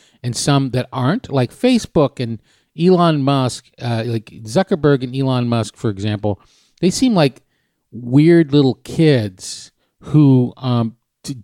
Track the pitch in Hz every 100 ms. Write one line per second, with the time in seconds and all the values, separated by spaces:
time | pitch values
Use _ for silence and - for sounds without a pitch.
0 | _ _ 120 120 - 143 135 123 120 131
1 | 127 214 - 139 123 - 247 247 - 175
2 | 139 - 120 113 _ _ _ - 170 180
3 | 175 151 135 139 127 - - - 123 113
4 | 117 113 - - 113 127 190 185 147 143
5 | 127 131 135 127 120 117 107 - 120 95
6 | 104 104 104 98 _ _ _ _ 175 -
7 | 262 202 143 - _ _ _ _ _ 110
8 | 123 131 156 170 151 147 135 120 - -
9 | 160 135 104 90 - - - _ _ _
10 | - 151 143 131 123 - 131 120 113 -
11 | _ _ - 131